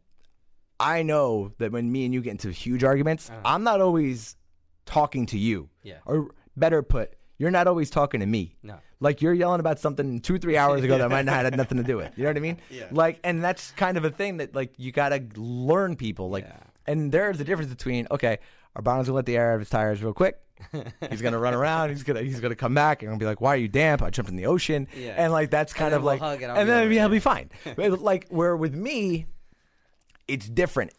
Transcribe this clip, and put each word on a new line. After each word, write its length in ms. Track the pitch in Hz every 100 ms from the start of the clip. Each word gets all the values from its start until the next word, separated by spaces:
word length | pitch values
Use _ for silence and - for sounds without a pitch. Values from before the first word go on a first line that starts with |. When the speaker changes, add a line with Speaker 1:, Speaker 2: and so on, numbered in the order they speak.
| _ - - _ _ - _ -
Speaker 1:
I 240 | 139 165
know 500 | 160 151 135 110 101 -
that 120 | 117
when 200 | 117 120
me 140 | 131 123
and 80 |
you 80 | 127
get 100 | 120
into 200 | 101 104
huge 320 | 87 120 123
arguments, 460 | 131 139 147 160 -
Speaker 2:
Uh-huh. 120 | 113 107
Speaker 1:
I'm 180 | 160
not 160 | 233 202
always 540 | 185 170 143 123 110 - _ _ _ _ -
talking 400 | 156 147 139 117
to 100 | 107
you. 320 | 107 101 69 _
Speaker 2:
Yeah. 160 | 107 78 -
Speaker 1:
Or 260 | 156 147 - _ -
better 240 | 160 160
put, 300 | 131 127 107 - - -
you're 140 | 156
not 160 | 180 175
always 220 | 170 147
talking 300 | - 143 123
to 60 | 101
me. 320 | 110 85 -
Speaker 2:
No. 160 | 104 92 - _
Speaker 1:
Like, 220 | 139 143
you're 120 | 160
yelling 260 | 175 175 175
about 180 | 160 151
something 400 | 156 139 139 117
two, 180 | - 185
three 180 | 170 151
hours 260 | 143 143
ago 140 | 131 131
that 120 | 123
might 160 | 135 135
not 100 | 135
have 80 | 127
had 120 | 127
nothing 200 | 127 127
to 60 |
do 140 | 120 117
with. 140 | 78 -
You 60 |
know 60 | 139
what 60 | 147
I 20 |
mean? 180 | 156 170
Speaker 2:
<laughs> 60 | -
Yeah. 180 | 127 95
Speaker 1:
Like, 280 | 151 165 165
and 200 | 175 165
that's 280 | 175 185 -
kind 260 | - 185 185
of 60 |
a 60 | 156
thing 280 | 143 202 175
that, 180 | 139 135
like, 180 | 131 -
you 140 | 127
gotta 320 | 123 143 139 120 104
learn 600 | 117 123 127 175 190 143
people. 340 | 117 95 92
Like, 160 | 98 98
Speaker 2:
Yeah. 120 | - - _ -
Speaker 1:
and 240 | 151 147
there's 280 | 156 208 175
a 40 |
difference 280 | 143 180 147
between, 360 | 123 - 123 117
okay, 300 | 139 120 107 - - _ -
Urbano's 300 | 110 127 131
gonna 80 | 131
let 80 | 127
the 100 | 120
air 140 | 117
out 40 | 113
of 60 |
his 80 | 104
tires 320 | 117 107 104
real 120 | 110
quick. 260 | 104 185 - - _ -
Speaker 2:
<laughs> 380 | 151 113 - 156
Speaker 1:
He's 120 | 107
gonna 160 | 120 117
run 140 | 120
around. 360 | 123 147 160 156
He's 140 | 143
gonna, 180 | 135 120
he's 180 | 131 127
gonna 160 | 120 113
come 180 | 123
back 300 | 139 151 147
and 160 | 107 107
be 60 | 107
like, 160 | 107
"Why 80 | 127 143
are 20 |
you 100 | 113
damp? 340 | 123 156 143
I 80 | -
jumped 200 | 92 95
in 60 | 92
the 80 | 98
ocean." 420 | 175 - 151 131 -
Speaker 2:
Yeah. 180 | 120 104
Speaker 1:
And, 160 | 165
like, 160 | 160 151
that's 220 | 151 151
Speaker 2:
And 40 | -
Speaker 1:
kind 120 | 156
Speaker 2:
then 60 | 147
Speaker 1:
of 60 |
Speaker 2:
we'll 100 | 143
Speaker 1:
like, 80 | 139
Speaker 2:
hug 200 | 151 139
and 100 | 127
I'll 60 | 151
Speaker 1:
and 60 | 214
Speaker 2:
be 40 |
Speaker 1:
then 120 | 240
Speaker 2:
all 60 | 220
Speaker 1:
he'll 120 | 220
Speaker 2:
right. 80 | 214
Speaker 1:
be 80 | 214
fine. 300 | 269 208 67 -
Speaker 2:
<laughs> 120 | - 120
Speaker 1:
But, 240 | 202 185
like, 260 | 202 190 -
where 260 | 175 175 170
with 180 | 160
me, 520 | 139 226 277 196 170 165 - - _ _ _ _ _ _ _ -
it's 180 | 135 104
different. 460 | 117 180 - 101